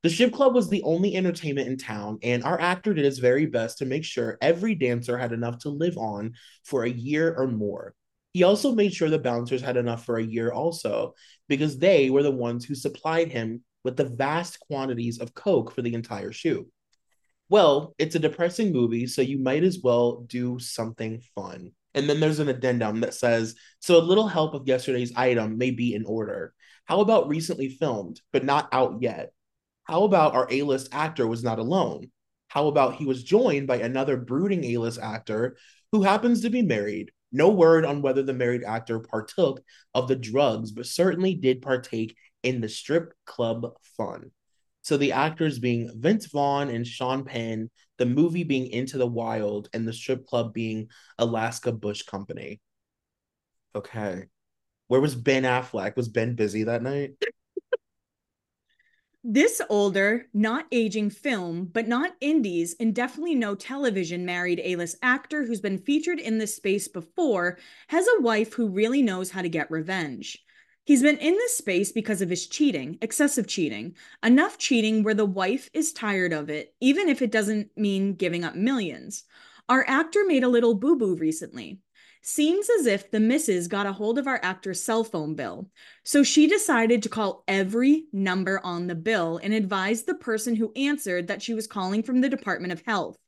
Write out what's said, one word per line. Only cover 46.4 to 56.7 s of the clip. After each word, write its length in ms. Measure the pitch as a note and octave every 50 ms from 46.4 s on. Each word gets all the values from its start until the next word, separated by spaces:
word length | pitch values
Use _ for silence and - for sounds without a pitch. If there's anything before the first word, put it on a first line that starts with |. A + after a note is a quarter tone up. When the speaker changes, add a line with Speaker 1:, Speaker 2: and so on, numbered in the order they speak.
| C#3+ C#3 C#3 C#3 C#3+ C#3
Speaker 1:
and 160 | A#2 A#2 A#2+
Sean 380 | A#2+ A#2 - C3 B2+ C3 C3+ C3+
Penn, 420 | C3 - A#2 A#2 A2+ A2 A2 A2 A#2 _ _ _ _ _ -
the 80 | B2
movie 380 | A#2+ B2 C#3+ D#3+ F3 E3 F3+ F3
being 240 | D3+ C#3 C3+ B2+ B2+
Into 280 | G#2+ A#2 C3 C3 -
the 100 | C3+ B2
Wild, 640 | A#2+ A#2+ A#2 A#2 A2+ A2+ G#2+ G#2+ G#2 G#2 G#2 G#2 - -
and 120 | A2+ A2+
the 60 | A2+
strip 340 | A2+ - - - C3 B2 -
club 280 | _ - A#2+ A#2 A#2 G#2
being 340 | A2+ A2+ A2 A2 A2 G#2+ A2+ - - - _ _ -
Alaska 520 | A#2 A#2 A2+ A2+ A2 A#2 A#2+ - - B2
Bush 340 | A#2+ A2 G#2 G#2 G#2 - -
Company. 580 | - - G2 G2+ G2+ G#2 - - C#2+ G#2 G#2+ _ _ _ _ _ _ _ _ _ _ _ _ _ _ _ _ _ _ _ _ _ _ _
Okay. 480 | G#2+ G2+ - - A2+ G#2+ G2+ F#2 F#2+ F#2+ _ _ _ _ _ _ _ _ _ _ _ _
Where 160 | _ A#2+ C3
was 120 | D3 D3+ B2+
Ben 280 | A#2+ A#2 C#3+ C3+ C3
Affleck? 540 | C3 B2+ B2 A#2+ A#2+ - - A2 F#2 G#2 -
Was 120 | C3 A#2+ A2+
Ben 260 | G#2 A#2 A2+ B2 A#2+
busy 300 | A2+ G#2+ G#2 F#2+ A2 A2
that 180 | A2